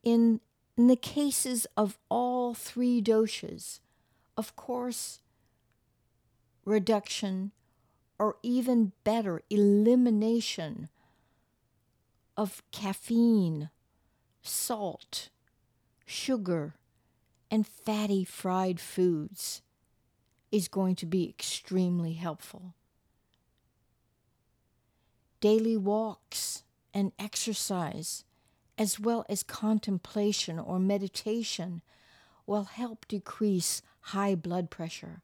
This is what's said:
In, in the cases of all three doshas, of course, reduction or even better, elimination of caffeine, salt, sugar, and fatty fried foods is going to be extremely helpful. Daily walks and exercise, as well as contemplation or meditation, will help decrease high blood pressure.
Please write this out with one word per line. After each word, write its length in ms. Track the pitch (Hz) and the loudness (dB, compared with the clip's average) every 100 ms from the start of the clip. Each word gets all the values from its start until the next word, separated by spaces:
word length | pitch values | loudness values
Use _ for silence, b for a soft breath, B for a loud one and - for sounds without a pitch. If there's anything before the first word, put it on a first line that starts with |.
In, 400 | 240 233 233 220 _ _ _ - | 4 6 6 4 _ _ _ 6
in 120 | 240 | 8
the 80 | 247 | 6
cases 680 | - 294 285 - 262 240 - - | 2 -2 0 0 -2 -4 -2 0
of 180 | 208 - _ | 0 -2 _
all 420 | 226 247 247 247 | -2 0 0 -2
three 480 | 233 - - 247 240 | -4 -10 0 2 2
doshas, 800 | 208 220 214 - - - - - _ _ _ _ _ - | 4 4 4 -2 -10 -12 -14 -16 _ _ _ _ _ -8
of 180 | 214 | -8
course, 640 | - - 247 247 233 - - _ _ _ _ _ _ _ _ _ _ _ _ _ _ 196 | -10 -8 -6 -4 -6 -10 -14 _ _ _ _ _ _ _ _ _ _ _ _ _ _ 0
reduction 880 | 214 190 214 - - 196 185 196 _ _ _ _ _ _ - | 2 4 0 0 -6 -4 -4 -6 _ _ _ _ _ _ -2
or 180 | 208 - | -2 -2
even 500 | 233 247 247 240 208 - | -2 0 4 4 2 0
better, 380 | 208 226 202 165 _ | 0 0 0 -4 _
elimination 1400 | 208 202 202 214 254 247 214 220 233 - - 160 - 160 _ _ _ _ _ _ _ _ _ _ _ _ _ _ - | 6 8 8 8 6 6 4 2 0 0 -6 -6 -8 -12 _ _ _ _ _ _ _ _ _ _ _ _ _ _ -4
of 260 | 208 - _ | -4 -4 _
caffeine, 1000 | - 196 196 - 233 233 220 175 156 156 _ _ _ _ _ _ _ | -8 -6 -6 0 4 6 6 2 -2 -8 _ _ _ _ _ _ _
salt, 880 | - - - 226 196 - - - - _ _ _ _ _ _ _ | -8 -6 -4 -4 -4 -8 -10 -10 -10 _ _ _ _ _ _ _
sugar, 680 | - - - 254 180 170 147 - _ _ _ _ _ _ _ | -12 -8 -2 -2 0 -2 -2 -10 _ _ _ _ _ _ _
and 160 | 220 208 | 0 0
fatty 580 | - - 214 214 196 | -4 -4 -2 0 0
fried 560 | 185 - 190 185 185 175 | -2 -6 -2 0 0 -2
foods 840 | - - 180 160 151 - - - _ _ _ _ _ _ _ _ _ | -6 2 2 2 -4 -10 -10 -10 _ _ _ _ _ _ _ _ _
is 160 | 208 175 | -2 -2
going 280 | 190 190 185 | 0 0 0
to 100 | 165 | 0
be 200 | 185 170 | -2 -2
extremely 840 | - - - - 185 180 175 165 | -6 -8 -8 -2 0 2 0 -2
helpful. 640 | 165 175 156 - - 180 - _ _ _ _ _ _ _ _ _ _ _ _ _ _ _ _ _ _ _ _ _ _ _ _ _ _ | -4 -8 -8 -14 -18 -18 -20 _ _ _ _ _ _ _ _ _ _ _ _ _ _ _ _ _ _ _ _ _ _ _ _ _ _
Daily 380 | 208 220 220 220 | 4 4 4 0
walks 840 | 190 214 220 185 _ - - - _ _ _ | 0 0 -2 -8 _ -8 -6 -8 _ _ _
and 200 | 202 196 - | -2 -2 -4
exercise, 1040 | 208 - - 208 - 185 160 - 160 - _ _ _ _ _ - | -8 -6 -4 -4 -4 -4 -4 -6 -8 -10 _ _ _ _ _ -4
as 220 | 214 - | -2 0
well 260 | 214 233 - | -2 -2 -2
as 160 | 196 | -6
contemplation 1120 | - - 214 220 214 185 - 214 208 202 - 165 | -6 -4 0 0 0 -4 -4 0 0 0 -4 -6
or 220 | - 185 | -4 0
meditation, 1000 | 190 202 196 - 214 226 220 - 180 170 b b b b b b | 2 0 -2 -6 -4 -4 -4 -6 -8 -10 b b b b b b
will 200 | - 208 | -4 -4
help 420 | 196 - 247 220 - | -4 -8 -10 -10 -8
decrease 760 | 208 - - 214 185 - - b b | -8 -8 -2 2 2 0 -4 b b
high 340 | - 196 202 | -8 -2 0
blood 340 | 185 170 175 170 | -2 -2 -4 -4
pressure. 540 | - 165 - - 170 | -8 -12 -10 -16 -18